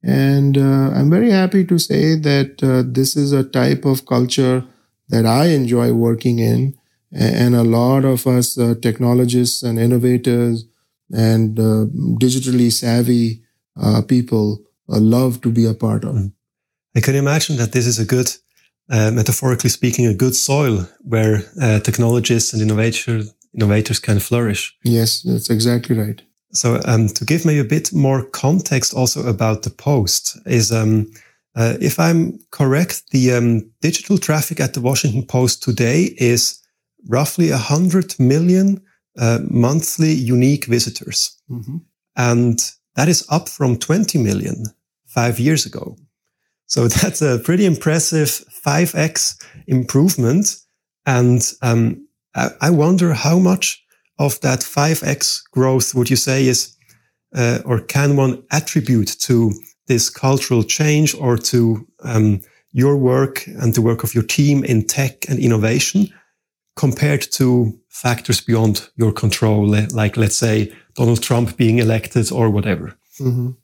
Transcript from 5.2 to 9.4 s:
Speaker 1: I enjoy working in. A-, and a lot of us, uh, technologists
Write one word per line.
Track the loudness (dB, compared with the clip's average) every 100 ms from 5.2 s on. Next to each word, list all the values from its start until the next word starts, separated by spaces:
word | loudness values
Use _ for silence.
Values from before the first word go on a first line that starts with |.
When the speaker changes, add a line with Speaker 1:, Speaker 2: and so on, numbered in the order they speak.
| 2
Speaker 1:
I | 2 2
enjoy | 2 2 2 2
working | 2 0 0 0 0
in. | 2 2 0 -6 _ _ _
A-, | -2
and | 0 2 2 4
a |
lot | 2 2 2 2
of | 2 0 0
us, | 0 0 0
uh, | 0 0
technologists | -2 0 0 2 2 2